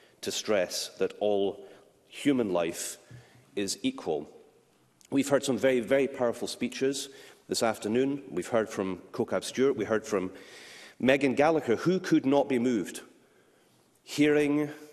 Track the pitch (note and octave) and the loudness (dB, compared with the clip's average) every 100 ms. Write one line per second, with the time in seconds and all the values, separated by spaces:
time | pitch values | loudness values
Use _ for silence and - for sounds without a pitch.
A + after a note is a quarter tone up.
0 | - _ - - - G#2 F2 - - - | -20 _ -8 -4 0 0 0 -4 -8 -2
1 | F#2+ - G#2 G2+ G2 - - - - _ | -4 0 0 2 0 -2 -12 -20 -20 _
2 | _ - C#3+ C3 G#2+ F2 E2+ E2 - - | _ -4 0 2 2 0 -2 -4 -10 -12
3 | - - - - _ - G2 - C3 C3 | -18 -20 -20 -20 _ -6 -6 -4 -4 -4
4 | - D2+ D2 - - _ _ _ _ _ | -4 -4 -6 -16 -20 _ _ _ _ _
5 | _ C#3 C3+ C#3 - A#2 C3 B2+ G#2 C3+ | _ -2 2 2 2 2 2 2 2 2
6 | C3 - A#2+ A2+ G2 - A#2+ - C3+ C#3 | 2 0 -2 -2 -6 -6 -6 -2 -2 -2
7 | - - - - - - A#2 G#2 G#2 A#2 | -8 -14 -20 -20 -6 0 0 0 0 0
8 | C#3 C#3+ - - F2+ A2+ G#2 - F#2+ F2 | 0 -2 -6 -6 -2 0 0 -2 -4 -4
9 | - - A2 G2 - - C3+ A#2+ G2 A2 | -6 -4 -2 -2 -2 0 2 2 0 -2
10 | - G2+ F#2 - - - - - - - | 0 -2 -2 -8 -18 -20 -20 -20 -20 0
11 | A#2+ C#3 C#3 A#2 D3 D#3+ B2+ G#2+ E3 F#3 | 2 4 4 2 4 2 2 0 2 0
12 | - D#3 C3+ C#3 C#3 B2+ B2 A2+ E2 - | 2 2 4 2 2 2 2 0 -2 -8
13 | - _ _ _ _ _ _ _ _ _ | -18 _ _ _ _ _ _ _ _ _
14 | - - D3 D3 D3 D3 D3 D3 - | -6 2 4 4 4 2 -2 -6 -8